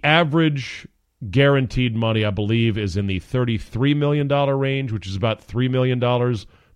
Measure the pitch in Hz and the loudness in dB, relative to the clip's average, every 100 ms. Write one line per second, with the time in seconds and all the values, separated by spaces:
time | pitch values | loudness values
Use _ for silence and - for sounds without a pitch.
0 | 147 160 160 160 156 139 120 - - _ | 2 2 4 2 2 0 -6 -14 -18 _
1 | _ - 107 131 143 139 123 127 123 113 | _ -14 -2 2 4 4 0 0 -2 0
2 | 113 110 107 98 104 117 113 107 101 95 | 0 0 0 0 0 2 2 0 -2 -2
3 | 98 92 - 127 120 110 - 113 139 147 | -2 -4 -4 -2 -2 -2 -4 -2 0 0
4 | 147 147 143 143 139 135 135 135 135 107 | 0 0 0 0 0 0 -2 -2 -4 -6
5 | 90 95 110 107 - 120 127 127 127 127 | -6 -4 -2 -4 -6 -2 0 2 0 0
6 | 120 123 123 113 - _ _ | 0 2 0 -2 -6 _ _